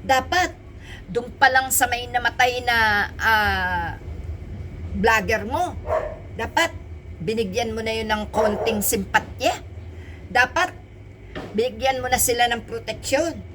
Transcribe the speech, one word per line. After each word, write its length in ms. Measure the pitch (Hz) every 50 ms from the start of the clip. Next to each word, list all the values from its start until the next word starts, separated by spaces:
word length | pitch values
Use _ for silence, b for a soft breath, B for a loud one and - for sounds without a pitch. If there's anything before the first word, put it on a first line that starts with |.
| -
Dapat, 480 | - 269 262 262 - 349 359 359 - - - - - - B B B B B B
doon 240 | - - 240 240 - - -
pa 80 | 269
lang 240 | 262 262 262 262 262
sa 160 | 254 - 262
may 160 | 240 240 240 247 240
namatay 560 | 247 247 233 - - - 254 247 247 247 247
na, 100 | 247 240 226 220 214 208 202 196 - -
ah, 760 | - - 214 220 214 208 202 196 185 185 180 180 175 170 165 - - - - - - - - - - - - - - - - - - - - -
vlogger 520 | 202 190 240 226 220 196 175 220 214 196
mo, 280 | 220 269 339 359 349 - - - - - - - - - - - - -
dapat 320 | - 226 - - 311 339 330 - - - - - - - - -
binigyan 560 | - 165 170 220 220 226 190 180 233 233 226 220
mo 80 | 226
na 120 | 220 226 220
yun 140 | 226 220 214
ng 200 | 214 214 214 -
konting 520 | - 214 214 214 208 190 - 226 214 208
simpatya. 760 | 196 - 240 208 190 - - 214 - - - - 254 320 - - - - - - - B B B B B B B B -
Dapat 440 | - 240 247 247 - 330 359 359 - - - - - - - - - - - - - - - - -
binigyan 480 | 208 233 254 214 220 247 262 262 254
mo 80 | 247 254
na 120 | 254 247
sila 280 | - 254 233 240 240 240
ng 160 | 240 226 202
proteksyon. 680 | - 226 233 - - 220 - - - 269 277 330 339 285 208 - -